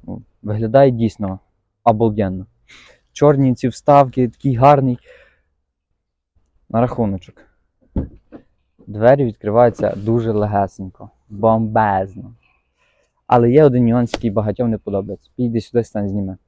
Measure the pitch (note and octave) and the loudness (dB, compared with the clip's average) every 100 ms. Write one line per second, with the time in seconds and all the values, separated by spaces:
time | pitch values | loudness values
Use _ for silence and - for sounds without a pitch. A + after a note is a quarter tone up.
0 | - G2 - _ G#2+ G#2 A2 C3 C#3 A#2+ | -16 -16 -18 _ -8 -6 0 4 4 2
1 | A2+ - G2 F#2+ _ _ _ _ A#2 G#2+ | -4 -4 -8 -8 _ _ _ _ -2 0
2 | A2+ G#2+ F#2+ F#2 G2 _ _ - - _ | 0 0 -4 -6 -12 _ _ -20 -20 _
3 | _ - C#3+ C#3 C3 B2 C3 - - C#3+ | _ 0 2 4 2 0 -4 -4 2 4
4 | C3+ B2+ B2 - C#3 A#2+ C3+ C#3+ C3 A#2+ | 4 0 -4 -2 -4 2 4 4 2 -4
5 | _ - _ _ _ _ _ _ _ _ | _ -20 _ _ _ _ _ _ _ _
6 | _ _ _ _ _ _ _ A2+ B2 - | _ _ _ _ _ _ _ -2 -2 -2
7 | A2 F#2+ - _ _ _ _ _ _ - | -4 -4 -12 _ _ _ _ _ _ -8
8 | - - _ - _ _ _ _ - G#2 | -8 -16 _ -20 _ _ _ _ -16 0
9 | A2+ B2 B2 A2 G#2 A2 A#2+ - G2+ F#2+ | 4 4 2 -4 -2 2 2 2 -6 -4
10 | G#2 A#2 A2+ G#2 G#2 G2+ G2 - F#2+ _ | -2 -2 0 -2 -2 -2 -4 -8 -18 _
11 | G2+ _ _ G2+ A2+ A2+ A2 A2 G#2+ F#2+ | -20 _ _ -2 0 2 0 0 0 -2
12 | F#2+ F#2+ G2 A#2 _ _ _ _ _ _ | -4 -10 -20 -20 _ _ _ _ _ _
13 | _ _ _ B2 A#2+ C3+ D3+ B2 A#2 A#2+ | _ _ _ 2 4 4 4 4 2 0
14 | A#2+ - A#2 G2+ G#2+ G2+ A#2+ A2 - G2 | -2 -4 -4 -2 -4 -4 -4 -4 -4 -6
15 | G2 G2 _ - B2 A2+ - A#2+ A2+ G#2+ | -6 -12 _ -6 -4 -4 -2 -4 -4 -6
16 | G2+ G2+ F#2+ F#2 | -6 -6 -8 -10